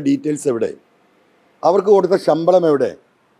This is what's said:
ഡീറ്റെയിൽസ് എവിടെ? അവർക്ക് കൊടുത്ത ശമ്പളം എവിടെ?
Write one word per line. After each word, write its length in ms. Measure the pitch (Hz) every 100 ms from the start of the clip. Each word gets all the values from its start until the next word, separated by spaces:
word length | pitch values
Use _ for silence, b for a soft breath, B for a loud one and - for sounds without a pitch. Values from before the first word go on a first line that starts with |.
| 139
ഡീറ്റെയിൽസ് 400 | 139 151 151 147
എവിടെ? 180 | 113 98 69 _ _ _ _ _ _ _ _ 156
അവർക്ക് 240 | 196 190 196
കൊടുത്ത 200 | 180 196 -
ശമ്പളം 340 | 151 165 185 165
എവിടെ? 200 | 139 117 78 _ _ _